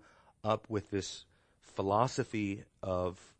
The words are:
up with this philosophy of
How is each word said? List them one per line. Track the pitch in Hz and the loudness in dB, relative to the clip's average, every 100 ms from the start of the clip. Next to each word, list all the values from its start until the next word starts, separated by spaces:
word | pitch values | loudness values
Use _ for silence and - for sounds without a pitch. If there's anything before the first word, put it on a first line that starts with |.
| - - - _ | -10 -20 -20 _
up | 107 107 - | 0 0 0
with | 107 - | -4 -2
this | 98 - - - _ _ _ | -4 -4 -10 -16 _ _ _
philosophy | - - 98 104 127 - 120 110 101 101 - - | -12 -2 2 4 4 0 -4 -2 -4 -4 -10 -10
of | 95 90 90 90 - | -2 0 -2 -6 -18